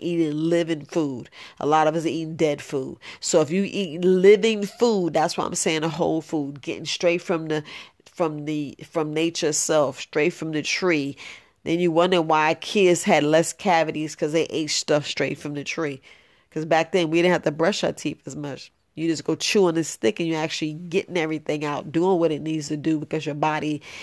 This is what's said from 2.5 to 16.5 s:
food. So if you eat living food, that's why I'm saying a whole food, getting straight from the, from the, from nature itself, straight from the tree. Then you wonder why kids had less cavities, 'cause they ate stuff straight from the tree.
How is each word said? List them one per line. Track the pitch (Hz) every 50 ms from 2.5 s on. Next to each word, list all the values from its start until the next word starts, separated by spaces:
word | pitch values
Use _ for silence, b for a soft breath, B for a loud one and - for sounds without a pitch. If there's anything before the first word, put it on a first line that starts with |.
| 147 139
food. | - - 151 135 131 139 139 B B B B B
So | - - - 160
if | 151 139
you | - 196 196
eat | - - 196 196 160 143 175 180
living | 185 185 185 180 202 214 196 208 226 220 208 202
food, | 190 - - - 240 214 190 175 160 147
that's | 160 156 175 -
why | - -
I'm | - 175
saying | - - 185 160 156 151
a | 160
whole | 151 165 165 160 160 160
food, | 151 - 170 151 143 139 143 135
getting | - 165 110 92 160
straight | 147 - - 190 175 170 175
from | - - 185 160 160
the, | 156 156 151 151 B B B B B B _ _
from | - _ - 175 156 151 147 147
the, | 151 156 151 147 131 - - 156 -
from | - 165 151 151 151
nature | 156 165 165 165 - 170
itself, | 151 151 - - - 160 151 139 135 127 -
straight | - - - 156 151 175 -
from | - 160 160
the | 156 151
tree. | - - - - 185 180 165 147 139 139 139 B B B B B B B B _ -
Then | 147 165 175
you | 180 170
wonder | 156 165 175 185 185 175
why | 160 160 156 156 151 160 160
kids | - - - - 214 190 180 175 165
had | - 208 175 151 147
less | 147 156 165 165 -
cavities, | - - - 202 170 165 156 156 160 156 156 147 -
'cause | - 165 151 156
they | 165 143 -
ate | - 151 156 147
stuff | - - - - 151 147 139
straight | - - - 143 135 147 -
from | - 147 147
the | 143 139
tree. | - - 170 160 143 139 135 b b b b b b b b b _